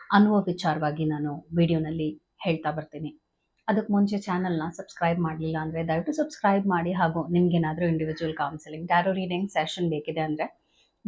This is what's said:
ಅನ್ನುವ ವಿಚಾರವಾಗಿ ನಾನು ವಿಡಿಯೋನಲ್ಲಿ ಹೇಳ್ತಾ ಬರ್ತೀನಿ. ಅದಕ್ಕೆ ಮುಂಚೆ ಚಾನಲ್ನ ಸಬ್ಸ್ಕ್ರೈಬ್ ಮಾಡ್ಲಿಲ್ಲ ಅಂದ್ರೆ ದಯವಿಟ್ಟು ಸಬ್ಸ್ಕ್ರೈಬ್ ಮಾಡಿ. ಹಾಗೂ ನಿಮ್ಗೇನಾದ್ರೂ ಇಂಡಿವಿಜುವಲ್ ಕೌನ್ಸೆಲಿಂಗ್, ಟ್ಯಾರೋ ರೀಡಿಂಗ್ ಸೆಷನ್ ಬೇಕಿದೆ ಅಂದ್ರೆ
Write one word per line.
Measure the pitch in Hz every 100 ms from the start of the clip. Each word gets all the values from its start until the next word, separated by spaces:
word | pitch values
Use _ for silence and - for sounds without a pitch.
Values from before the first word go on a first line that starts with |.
| -
ಅನ್ನುವ | 202 208 208
ವಿಚಾರವಾಗಿ | 190 175 170 156 151 151
ನಾನು | 156 151 147 151 - 170
ವಿಡಿಯೋನಲ್ಲಿ | 170 165 156 165 156 151 _ -
ಹೇಳ್ತಾ | 185 160 156
ಬರ್ತೀನಿ. | 156 151 147 151 - _ _ _ _ -
ಅದಕ್ಕೆ | 208 214
ಮುಂಚೆ | 202 202 202
ಚಾನಲ್ನ | 202 180 185 165 160
ಸಬ್ಸ್ಕ್ರೈಬ್ | - - - 170 170
ಮಾಡ್ಲಿಲ್ಲ | 165 160 160 160
ಅಂದ್ರೆ | 156 160 165
ದಯವಿಟ್ಟು | 160 170
ಸಬ್ಸ್ಕ್ರೈಬ್ | 302 302 - 202 196 196
ಮಾಡಿ. | 175 170
ಹಾಗೂ | 185 165 165 165
ನಿಮ್ಗೇನಾದ್ರೂ | 175 180 170 160 160 175
ಇಂಡಿವಿಜುವಲ್ | 160 156 156 160 156
ಕೌನ್ಸೆಲಿಂಗ್, | 143 151 151 156 170
ಟ್ಯಾರೋ | 175 185
ರೀಡಿಂಗ್ | 190 180 180 196
ಸೆಷನ್ | 170 156 - 175
ಬೇಕಿದೆ | 151 151 160
ಅಂದ್ರೆ | 156 151 160 - _ _ _ _